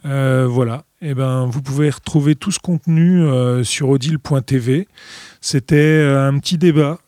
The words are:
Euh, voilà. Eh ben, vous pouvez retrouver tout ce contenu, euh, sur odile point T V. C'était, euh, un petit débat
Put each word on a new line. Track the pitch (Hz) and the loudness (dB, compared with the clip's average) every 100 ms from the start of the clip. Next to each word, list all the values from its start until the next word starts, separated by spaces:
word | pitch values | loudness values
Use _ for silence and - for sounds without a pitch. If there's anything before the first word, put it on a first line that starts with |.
Euh, | 143 135 135 131 127 | -4 -2 2 2 2
voilà. | 123 120 127 _ _ | 0 -2 -4 _ _
Eh | 156 | -8
ben, | 131 131 127 127 | -4 -2 -2 -2
vous | 117 | -4
pouvez | 131 135 151 | -6 -2 -2
retrouver | - - 156 143 147 | -2 -2 0 0 0
tout | - | -2
ce | 180 | -6
contenu, | - 165 - 160 170 185 | -4 -4 0 2 4 4
euh, | 156 127 123 123 | 2 2 0 0
sur | 117 - 135 | -2 -2 0
odile | 139 135 156 | 0 0 -6
point | - 139 | -2 -4
T | - 135 | 0 -2
V. | 120 139 202 _ - - - _ | 0 -2 -4 _ -20 -20 -20 _
C'était, | - 143 - 147 | -4 -4 2 2
euh, | 151 156 147 139 139 | 4 4 2 2 2
un | 139 | -2
petit | - 170 | -2 0
débat | 180 151 143 170 | 2 2 0 -4